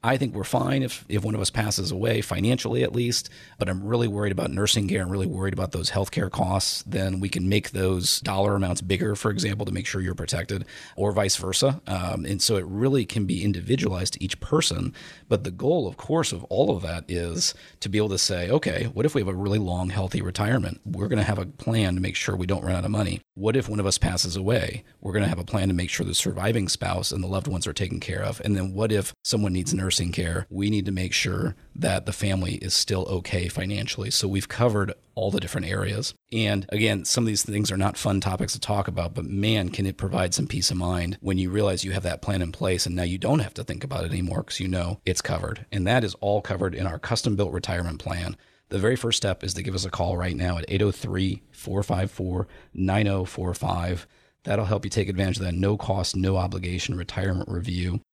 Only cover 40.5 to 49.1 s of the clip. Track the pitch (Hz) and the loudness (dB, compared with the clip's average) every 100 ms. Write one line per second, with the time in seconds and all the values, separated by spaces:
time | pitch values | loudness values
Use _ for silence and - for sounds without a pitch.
40.5 | - 87 90 90 90 87 95 95 92 92 | 0 0 0 0 0 -2 -4 0 0 2
41.5 | 98 101 92 95 95 95 80 - 98 85 | 2 2 2 -2 -2 -2 -4 -2 0 -2
42.5 | - 98 92 - 87 87 92 107 151 95 | -2 0 0 0 0 -2 -2 2 2 0
43.5 | - - 64 139 87 85 90 90 90 107 | -6 -8 -8 -6 -4 -2 -2 -2 -2 -4
44.5 | - 92 92 87 90 - 92 - 90 87 | -4 -2 0 -2 -2 -2 -2 0 -2 -2
45.5 | - 98 101 92 123 110 - 101 104 - | -8 -6 -2 2 2 2 -2 0 0 0
46.5 | 98 92 87 95 80 - 117 - 101 101 | -2 -2 -2 -4 -4 -2 0 0 2 0
47.5 | 87 - 87 87 80 - 90 87 95 _ | -2 -4 -2 -2 -6 -6 -4 -4 -8 _
48.5 | _ _ 101 104 123 117 | _ _ 0 2 2 2